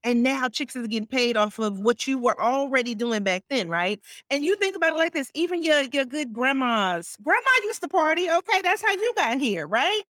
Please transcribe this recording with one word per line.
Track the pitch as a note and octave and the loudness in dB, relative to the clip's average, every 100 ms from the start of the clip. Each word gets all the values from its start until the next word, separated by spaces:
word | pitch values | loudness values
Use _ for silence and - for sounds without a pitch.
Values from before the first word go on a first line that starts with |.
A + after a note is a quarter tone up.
And | A#3 A#3+ | 2 2
now | B3+ C4+ B3+ | 2 0 -2
chicks | - C#4+ B3+ | -4 -6 -6
is | A#3 | -4
getting | A3 G#3+ | -4 -2
paid | B3+ A#3+ A3+ | 0 2 2
off | G#3 G#3+ | 0 0
of | A3 F#3+ | -4 0
what | G#3+ A#3 - | 0 0 -2
you | C4+ | 0
were | A#3+ - | 0 2
already | A3 C4+ C#4 C4 A#3+ G#3+ | 0 0 0 0 -2 -2
doing | A#3+ A3 | -2 0
back | G3 F#3 _ | 0 -2 _
then, | C4+ E3+ | -4 -2
right? | E3+ F3+ G3+ - - _ | -2 -2 -4 -10 -20 _
And | C#4+ D4 | -2 0
you | G4+ | 0
think | G4 F#4 | 0 0
about | D#4+ | 0
it | D#4+ | 2
like | E4 | 0
this, | E4 C4 | -2 -6
even | C#4+ E4+ F4 | -4 -2 -2
your, | D#4+ D4+ C4+ | 2 2 2
your | C#4 C4 | -2 -2
good | D4 C4+ | -4 -6
grandmas. | A3 B3+ C4+ B3+ A3+ F#3+ F3 E3+ - | -2 0 0 0 2 0 -2 -6 -8
Grandma | G#3 G#4 C5 B4+ | 0 2 4 2
used | G#4+ - | 0 -6
to | E4 | -2
party, | F#4+ D#4 E4 F4 | 2 2 2 2
okay? | E4+ - F#4+ | 0 2 0
That's | F4+ F#4+ | 2 0
how | A4 | 0
you | F#4+ A4+ A#4 | 0 0 0
got | B3+ B3+ | 0 0
here, | C4 F3+ D3+ | 0 -2 -2
right? | A3 D#4+ G#4+ - | 0 2 0 -4